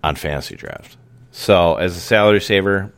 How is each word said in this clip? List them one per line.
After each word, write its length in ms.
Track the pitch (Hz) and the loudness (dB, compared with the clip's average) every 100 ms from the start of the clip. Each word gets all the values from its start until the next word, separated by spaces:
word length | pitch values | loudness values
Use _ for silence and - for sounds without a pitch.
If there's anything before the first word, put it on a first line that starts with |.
on 140 | 78 76 | -4 -4
Fantasy 400 | 78 73 - - | -6 -8 -10 -16
Draft. 400 | - - - - _ - - | -16 -16 -18 -20 _ -20 -20
So, 460 | - - 95 85 80 | -12 2 4 4 2
as 200 | 90 87 | -2 -6
a 40 | |
salary 400 | - 110 104 104 | 0 2 4 2
saver 520 | - 101 98 98 98 | 2 0 2 -2 -4